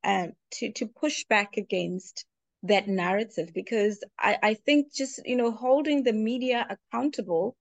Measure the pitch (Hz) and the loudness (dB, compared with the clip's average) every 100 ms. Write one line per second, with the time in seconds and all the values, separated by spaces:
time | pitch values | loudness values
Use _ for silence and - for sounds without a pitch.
0 | 190 196 170 - _ - 226 - 220 _ | 0 0 -2 -8 _ -8 -8 -6 -10 _
1 | 302 - - 214 202 - 190 185 175 180 | -4 -4 0 2 2 -6 -4 -4 -2 -6
2 | - - - _ _ _ 180 202 202 190 | -10 -18 -18 _ _ _ 2 2 2 0
3 | 175 196 220 - 165 170 196 226 208 202 | 2 0 -2 -6 -6 -6 -4 0 0 0
4 | - - - - 208 220 - 294 285 - | -12 -2 0 2 2 0 4 2 2 -4
5 | 269 - - 247 233 226 254 269 302 294 | -6 -8 -2 0 0 0 4 4 4 2
6 | 247 214 220 247 254 240 - 196 _ 233 | 2 2 0 0 0 0 -2 -8 _ -2
7 | 277 - 190 165 202 - | -2 -4 -2 0 0 -4